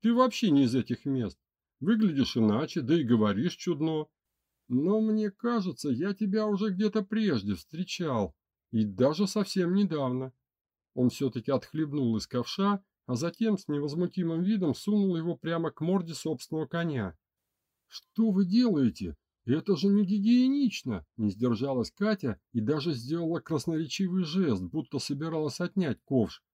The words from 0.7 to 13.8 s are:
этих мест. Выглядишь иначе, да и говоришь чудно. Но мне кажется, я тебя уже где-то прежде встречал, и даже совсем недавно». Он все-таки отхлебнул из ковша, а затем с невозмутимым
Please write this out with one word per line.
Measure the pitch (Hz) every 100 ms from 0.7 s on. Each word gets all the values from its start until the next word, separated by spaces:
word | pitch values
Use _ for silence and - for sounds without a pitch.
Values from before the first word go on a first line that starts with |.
этих | 127 110 120 139
мест. | 135 107 - _ _ _ _
Выглядишь | 151 226 214 139 123 127
иначе, | 110 104 156 180
да | 123 170
и |
говоришь | 127 117 107 98 165 -
чудно. | - 156 160 156 156 _ _ _ _ _ _
Но | 123 160 214
мне | 220 214 214
кажется, | 196 233 240 185 135 151
я | 123 185 196
тебя | 214 208 214
уже | 202 214
где-то | 185 214 214
прежде | 202 214 214 131 98
встречал, | 95 - 156 180 - 170 120 98 - _ _ _
и | 117
даже | 107 92 127 160 196
совсем | 214 196 196 175 190
недавно». | 202 156 135 127 131 _ _ _ _ _ _ -
Он | 127
все-таки | - 139 120 110
отхлебнул | 135 - 156 156 143 123 110
из | -
ковша, | 127 120 - 196 202 _ _ -
а | 123
затем | 170 170 226 202
с | -
невозмутимым | 147